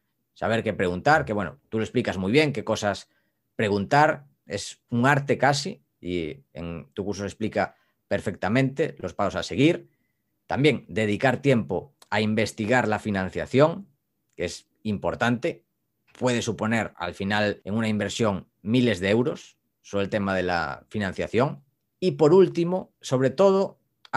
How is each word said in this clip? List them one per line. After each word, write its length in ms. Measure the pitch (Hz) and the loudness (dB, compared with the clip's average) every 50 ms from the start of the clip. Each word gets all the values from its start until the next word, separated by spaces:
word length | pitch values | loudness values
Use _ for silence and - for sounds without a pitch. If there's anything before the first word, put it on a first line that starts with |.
| _ _ _ _ _ _ _ | _ _ _ _ _ _ _
saber 300 | - - 95 113 110 92 | -6 -2 -2 -2 0 -2
qué 100 | 110 95 | -2 -2
preguntar, 520 | 78 98 90 90 90 - 143 151 123 - | -2 -2 -2 -2 0 2 4 4 4 2
que 80 | - 107 | 0 -4
bueno, 260 | 104 95 76 - - _ _ | -4 -4 -6 -8 -14 _ _
tú 80 | - | -6
lo 60 | 110 107 | -4 -4
explicas 340 | 101 - 123 101 104 90 | -2 -2 -2 -2 -2 -2
muy 140 | 95 92 95 | -2 -2 2
bien, 220 | 113 147 156 147 120 | 2 2 2 2 -2
qué 100 | 110 95 | -4 -4
cosas 460 | - 107 95 - 104 98 - - - _ _ _ _ _ _ _ _ _ | -4 -4 -2 -2 -2 -4 -4 -8 -16 _ _ _ _ _ _ _ _ _
preguntar, 720 | - 113 104 101 104 98 - 143 143 151 156 - - - _ _ _ _ | -2 0 0 0 0 0 2 4 4 4 4 2 -2 -10 _ _ _ _
es 360 | - - 101 - - - - _ _ | -10 -10 -8 -8 -12 -14 -18 _ _
un 160 | - 117 120 | -2 2 2
arte 320 | 135 147 139 139 139 123 | 4 4 2 2 0 0
casi, 460 | - - 131 147 143 - - - - _ _ _ _ | 2 4 2 2 2 -2 -6 -10 -12 _ _ _ _
y 440 | - 87 90 87 82 76 73 71 _ _ _ | -8 -6 -4 -4 -4 -6 -8 -12 _ _ _
en 360 | - 85 85 85 82 73 - _ | -12 -10 -10 -10 -10 -12 -12 _
tu 120 | - 95 | -8 -6
curso 160 | 98 101 92 | -6 -6 -6
se 60 | 101 | -8
explica 480 | 98 - - 110 104 90 104 95 - - _ _ _ _ _ _ | -8 -6 -6 -6 -4 -2 -2 -2 -2 -4 _ _ _ _ _ _
perfectamente 880 | _ 101 98 - 113 90 - - 92 107 131 135 131 139 - 160 - - - | _ -4 -4 -4 -6 -6 -4 -2 0 2 2 2 0 0 -2 -4 -4 -4 -8
los 140 | - 90 - | -10 -8 -4
pasos 220 | - 101 95 87 | -2 -2 -2 -2
a 80 | 92 85 | -4 -6
seguir. 460 | - - 92 139 160 175 - - - _ _ _ _ _ _ _ _ _ _ _ | -4 0 2 2 2 2 0 -6 -14 _ _ _ _ _ _ _ _ _ _ _
También 400 | - 85 117 139 156 123 101 - | -4 -2 2 2 2 2 2 -4
dedicar 540 | - 82 104 110 104 104 95 - 135 120 - | -6 -2 -2 0 0 0 2 2 0 0 2
tiempo 540 | - 143 131 113 98 - 92 85 - - _ _ _ _ | 2 2 2 2 0 -2 -4 -6 -6 -8 _ _ _ _
a 120 | 104 107 | -2 -2
investigar 680 | 110 107 107 110 107 101 - - 110 101 123 127 107 | 0 0 0 0 -2 -2 -4 -4 -2 0 2 2 2
la 120 | 107 107 101 | 2 -2 -2
financiación, 880 | - 110 101 98 92 90 80 87 78 - - 123 147 160 170 196 202 - _ _ _ _ _ _ _ _ _ | -2 -4 -2 -2 -2 -4 -4 -6 -6 0 4 4 4 4 2 -2 -10 -16 _ _ _ _ _ _ _ _ _
que 100 | - 85 | -8 -6
es 220 | 87 - - - _ _ _ - | -6 -6 -10 -16 _ _ _ -6
importante, 840 | 107 104 92 - 85 80 71 120 117 123 117 - 170 - - _ _ _ _ _ _ _ _ _ _ - | -6 -4 -4 -4 -4 -2 0 0 0 0 0 -2 -4 -6 -6 _ _ _ _ _ _ _ _ _ _ -10
puede 240 | - 117 127 120 117 | -4 -2 0 0 0
suponer 520 | 101 - 101 87 107 107 117 113 101 - - | -2 -4 -4 -4 -2 0 0 0 -2 -4 -6
al 180 | - 87 90 85 | -8 -8 -8 -6
final 480 | - 101 98 107 107 107 104 - - _ | -6 -4 -2 0 0 0 0 -2 -4 _
en 80 | - 101 | -6 -4
una 160 | 113 113 110 | -2 -2 0
inversión 580 | 107 104 104 98 - - 117 107 98 87 - - _ _ | -2 -2 -2 -4 -2 0 0 0 0 -2 -6 -12 _ _
miles 380 | - 101 113 127 123 120 104 87 | -4 0 2 2 4 2 2 0
de 100 | 92 98 | 2 2
euros, 480 | 104 117 123 147 175 185 - - _ _ _ _ _ _ | 2 2 2 0 -4 -6 -12 -20 _ _ _ _ _ _
solo 220 | _ - - 101 101 | _ -6 -4 -2 -2
el 60 | 95 | -2
tema 260 | - 107 98 98 95 | -2 -2 0 0 0
de 80 | 92 90 | 0 0
la 420 | 90 90 85 80 71 65 - - _ | 0 0 0 -2 -4 -6 -10 -14 _
financiación. 760 | - 107 104 95 87 - 85 82 - 104 131 151 175 - - _ _ _ _ _ _ _ | -6 -4 -4 -4 -4 -4 -6 -2 0 0 0 0 -2 -8 -16 _ _ _ _ _ _ _
Y 120 | - 185 | -2 -2
por 220 | 147 143 156 147 180 | 2 4 6 6 8
último, 600 | 196 185 156 139 165 170 170 185 185 - - _ _ | 8 6 6 4 0 -2 -2 -2 -4 -6 -10 _ _
sobre 300 | - - 139 127 135 131 | -6 -2 0 0 2 0
todo, 480 | 131 - 190 196 196 190 196 - - _ _ _ _ _ - _ - | 2 4 4 4 4 2 0 -2 -6 _ _ _ _ _ -12 _ 0